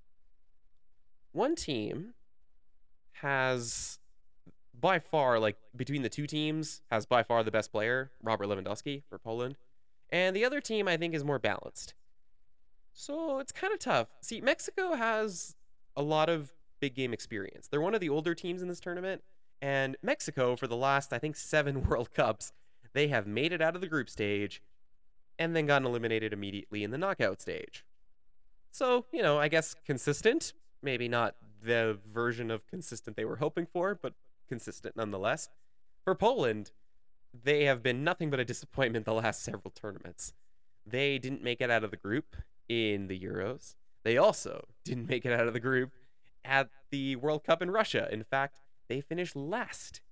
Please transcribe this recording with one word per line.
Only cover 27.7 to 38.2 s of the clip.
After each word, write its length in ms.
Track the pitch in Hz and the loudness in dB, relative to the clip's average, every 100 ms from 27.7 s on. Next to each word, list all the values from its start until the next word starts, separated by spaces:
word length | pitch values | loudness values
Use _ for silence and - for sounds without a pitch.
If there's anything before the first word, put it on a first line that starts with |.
| - - - - - - - - - - | -14 -20 -20 -20 -20 -20 -20 -20 -20 -14
So, 340 | - 254 247 233 | -2 2 2 0
you 100 | 294 | 0
know, 160 | 185 147 | 4 4
I 80 | 147 | 4
guess 280 | 160 160 - - | 2 0 -4 -4
consistent. 680 | 135 - 143 220 302 - - - - | -2 0 2 4 4 2 -8 -20 -10
Maybe 260 | 139 123 120 | -4 -2 0
not 280 | 120 113 - 110 104 | 2 2 0 -14 -8
the 360 | 113 117 113 104 104 | 2 4 4 0 -4
version 440 | 110 120 117 117 | -2 0 0 -2
of 160 | 113 - | -4 -6
consistent 500 | 185 160 117 - 110 | -8 -6 -8 -8 -4
they 100 | 113 | -2
were 120 | 117 | 0
hoping 300 | 147 165 170 | -2 -2 -4
for, 260 | 175 185 | 0 0
but 200 | 202 131 - - - - | -2 -6 -10 -18 -18 -10
consistent 460 | 120 - - - - | -8 -8 -10 -8 -4
nonetheless. 500 | 110 98 101 151 - - - - - - | -2 0 0 0 -4 -14 -20 -20 -20 -6
For 100 | - | -2
Poland, 580 | 185 208 262 131 107 101 - - - - - - | 2 2 4 2 0 -4 -14 -20 -20 -20 -20 -20
they 320 | 123 127 147 | -4 2 4
have 180 | 143 127 | 4 4
been 220 | 120 123 | 2 2
nothing 260 | 151 185 | 2 0